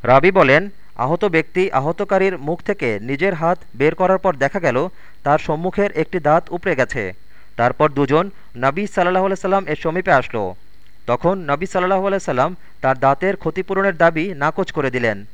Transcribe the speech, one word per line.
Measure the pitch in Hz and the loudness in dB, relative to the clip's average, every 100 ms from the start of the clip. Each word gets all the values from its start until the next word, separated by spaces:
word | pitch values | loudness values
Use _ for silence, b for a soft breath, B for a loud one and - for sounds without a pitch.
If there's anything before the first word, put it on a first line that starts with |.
রাবি | - 135 170 | 4 6 6
বলেন, | 190 139 143 202 b b - | 4 6 4 2 b b -4
আহত | 127 170 | -2 0
ব্যক্তি | 208 160 160 185 190 | 2 0 0 -2 0
আহতকারীর | - 143 175 202 190 190 175 | 0 -2 -4 0 2 2 0
মুখ | 143 175 | -4 -4
থেকে | - 202 131 104 | -4 -2 -2 -2
নিজের | 117 139 190 | -4 -2 0
হাত | 170 165 185 - 113 | 0 0 0 -4 0
বের | 147 | 0
করার | 160 185 190 | 2 2 4
পর | 190 143 | 2 0
দেখা | 139 202 | -2 0
গেল | 165 123 180 b b b | 0 0 -2 b b b
তার | 139 151 | 0 2
সম্মুখের | - 156 180 190 202 | 2 -2 -2 0 0
একটি | - 160 185 | 0 -2 0
দাঁত | 147 160 - | 4 2 2
উপড়ে | 131 196 139 | -4 -2 0
গেছে। | 123 127 95 95 - b b - | 0 0 -4 -6 -14 b b 0
তারপর | 120 - 151 | 0 4 2
দুজন | 139 139 151 196 b b 120 | 2 2 2 0 b b -2
নবী | 131 156 208 | 0 0 -2
সাল্লাল্লাহু | - 180 185 190 | 0 2 2 0
আলাইহি | 190 | 0
সাল্লাম | 190 196 175 | 0 0 0
এর | 151 | -4
সমীপে | 165 170 190 | -2 -2 4
আসলো। | 135 - 113 95 92 - - - - - | 4 2 -4 -4 -6 -14 -14 -14 -10 -4
তখন | 120 170 196 | 0 0 0
নবী | 156 143 190 | -2 -2 -2
সাল্লাল্লাহু | 185 180 190 196 | 0 2 2 2
আলাইহি | 190 | -2
সাল্লাম | - 127 151 180 b b | -2 0 0 -2 b b
তার | 131 131 | 0 2
দাঁতের | 135 139 185 196 | 2 2 0 -2
ক্ষতিপূরণের | 160 170 185 196 196 165 | -4 -4 -2 0 0 4
দাবি | 170 160 185 | 2 2 -4
নাকচ | 156 147 180 185 | -2 -2 -2 -4
করে | - 135 | 0 0
দিলেন। | 123 120 101 104 | 0 0 -2 -8